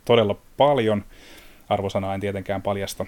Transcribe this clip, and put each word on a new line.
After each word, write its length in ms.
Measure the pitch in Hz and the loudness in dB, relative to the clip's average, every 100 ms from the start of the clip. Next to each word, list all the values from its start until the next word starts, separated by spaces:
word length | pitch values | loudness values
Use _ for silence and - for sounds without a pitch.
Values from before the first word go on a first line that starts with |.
| - | 2
todella 300 | 117 107 101 - - | 4 4 -2 -4 2
paljon. 480 | 139 135 110 104 - - - - - - - | 2 4 2 0 -4 -18 -20 -20 -20 -12 -4
Arvosanaa 440 | 104 98 101 98 | -2 -2 -4 -4
en 80 | 98 | -4
tietenkään 400 | 101 98 95 98 | -6 -6 -6 -6
paljasta, 440 | 101 98 98 - | -4 -4 -6 -8